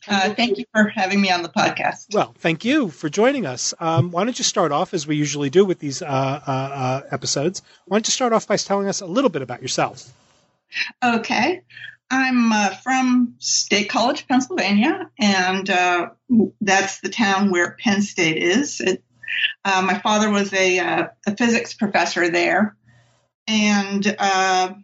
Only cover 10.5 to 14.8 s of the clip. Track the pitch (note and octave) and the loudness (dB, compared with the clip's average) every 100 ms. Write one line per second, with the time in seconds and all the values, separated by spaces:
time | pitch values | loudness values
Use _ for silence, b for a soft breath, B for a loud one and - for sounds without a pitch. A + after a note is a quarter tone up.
10.5 | _ _ B B - B3 A#3 A#3 A3 C4 | _ _ B B -4 -2 -2 -2 -2 -2
11.5 | F#4 - B B B - C4 C4 B3 A#3 | -4 -10 B B B -6 -2 0 2 2
12.5 | G#3+ G3+ G3 - C4 B3+ B3 A#3+ - - | 2 0 -2 -2 0 2 2 0 -2 -4
13.5 | - - G3+ G#3 B3+ A#3 D4 - B3+ C4+ | -2 0 0 0 0 0 -2 0 0 0
14.5 | F4+ F#3+ G3+ | -2 0 2